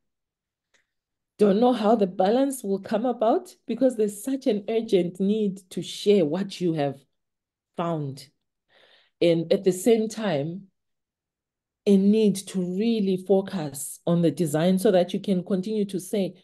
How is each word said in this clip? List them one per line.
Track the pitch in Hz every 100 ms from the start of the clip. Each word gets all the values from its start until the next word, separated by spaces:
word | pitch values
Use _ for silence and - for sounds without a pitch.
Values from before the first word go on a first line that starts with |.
| _ _ _ _ _ _ _ _ _ _ _ _ _ -
don't | 208 202
know | 247
how | 233 208 226
the | 185
balance | 180 190 247 277 262 196
will | 196
come | - 214 254
about | 240 220 349 - - -
because | 226 262 214
there's | 208 -
such | 269 269 262
an | 208 -
urgent | 220 226 185 175 180
need | 196 220 202 190 -
to | 185
share | 151 - 208 202 147
what | 180 196 -
you | 175
have | 156 143 131 _ _ _ _ _ _ _ -
found | 170 160 143 135 - _ _ _ _ _ _ _ _ _
and | 170 165 165
at | 196
the | 196
same | 185 247 226 220
time, | 220 208 143 156 190 196 _ _ _ _ _ _ _ _ _ _ _ 208
a | 196
need | 202 220 214 180 -
to | 190 175 185
really | 233 220 196 185
focus | 185 196 190 185 151 - - - 165
on | 170
the | 165
design | 151 160 151 180 190
so | 214
that | 180 180
you | 196
can | - 180
continue | 175 185 214 220 202
to | 175
say, | - 208 175 -